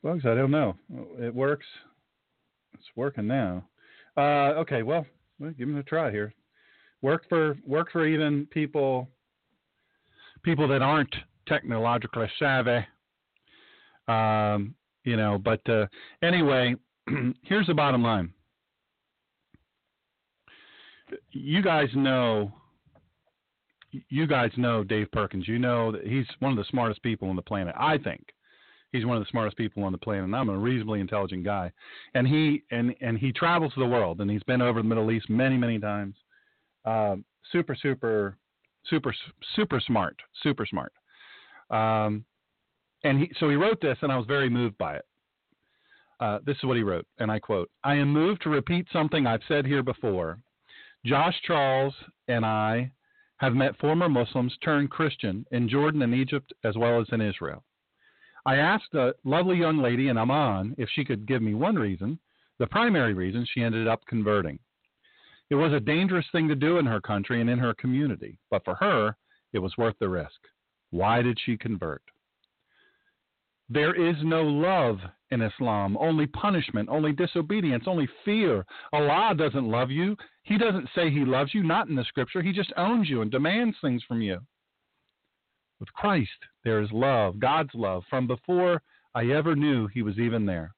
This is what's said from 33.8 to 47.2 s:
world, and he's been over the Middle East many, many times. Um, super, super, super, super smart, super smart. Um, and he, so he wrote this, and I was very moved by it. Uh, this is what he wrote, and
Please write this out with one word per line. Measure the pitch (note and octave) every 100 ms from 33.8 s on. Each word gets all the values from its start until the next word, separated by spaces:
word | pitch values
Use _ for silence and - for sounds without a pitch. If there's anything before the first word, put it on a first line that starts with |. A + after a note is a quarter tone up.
| B2+
world, | B2 F#2+ E2
and | G2+
he's | G#2
been | - B2+
over | B2 A2+
the | A2
Middle | A2+ A2
East | A2+ -
many, | A2+ C3 C3
many | A#2+ A2+
times. | G#2 G#2 G2 G2+ _ _ _ _ _ _ A2
Um, | A2 G#2 G2 - _ -
super, | F3 D#3+ C3
super, | C#3+ C3 A#2 A2 G2 G2 _ _ _ _ -
super, | D#3+ C3+ A2 - - - -
super | G#3+ C3+
smart, | - A#2 F2 - - -
super | D3+ C3+ G#2
smart. | F#2 C2 _ _ _ - - - - _
Um, | A2 A2 A2 G#2+ G#2+ - _ _ _ _ _ _ _
and | D3 C3+
he, | E3+ -
so | D#3
he | C#3+
wrote | G3 A3+
this, | D3+ B2
and | D3
I | C3
was | A2+
very | C#3+ C3
moved | A#2+ A#2+ G2+
by | E2 D2
it. | - _ _ _ _ _ _ _ _ _ _ _
Uh, | A2+ G#2 C#3+
this | C#3
is |
what | C3+ A#2+
he |
wrote, | G#2 F2 -
and | _